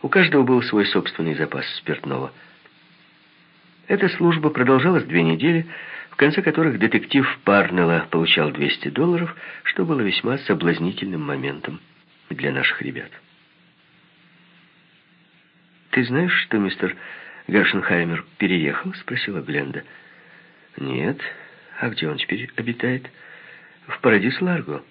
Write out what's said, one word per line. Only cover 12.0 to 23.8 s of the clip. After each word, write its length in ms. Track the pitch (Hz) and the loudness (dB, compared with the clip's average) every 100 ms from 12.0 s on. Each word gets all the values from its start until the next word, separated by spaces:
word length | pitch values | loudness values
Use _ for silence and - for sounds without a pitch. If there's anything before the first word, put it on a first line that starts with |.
| _ _ _ | _ _ _
для 240 | - 67 | -6 -4
наших 280 | 67 64 - | -2 -2 -2
ребят. 300 | - 64 - - _ _ _ _ _ _ _ _ _ _ _ _ _ _ _ _ _ _ _ _ _ _ _ _ _ _ _ | -6 -10 -14 -20 _ _ _ _ _ _ _ _ _ _ _ _ _ _ _ _ _ _ _ _ _ _ _ _ _ _ _
"Ты 160 | 127 120 | -2 0
знаешь, 280 | 131 180 - | 0 0 0
что 140 | - 110 | 0 0
мистер 380 | 98 - 92 - - - - - - | 0 -2 -4 -4 -14 -18 -18 -16 0
Гершенхаймер 720 | 95 90 98 87 90 85 82 - _ | 2 2 0 0 0 0 -4 -8 _
переехал?" 560 | 98 90 73 - 185 | 0 2 0 -2 -8
спросила 480 | 185 - 123 - 98 | -10 -8 -8 -6 -8
Гленда. 420 | - 147 139 131 - - - - - - - _ _ - | -6 -6 -6 -10 -12 -20 -20 -20 -20 -20 -20 _ _ -10
"Нет. 420 | 67 - 160 - - - - - - - | -6 -4 -4 -4 -8 -12 -20 -20 -20 -8
А 80 | 120 | -6
где 180 | 107 78 | -4 -6
он 100 | 76 | -4
теперь 320 | - 98 123 - | -4 -6 -6 -8
обитает?" 540 | 113 117 120 127 131 - - - - - - - | -6 -4 -4 -4 -8 -20 -20 -20 -20 -20 -20 -20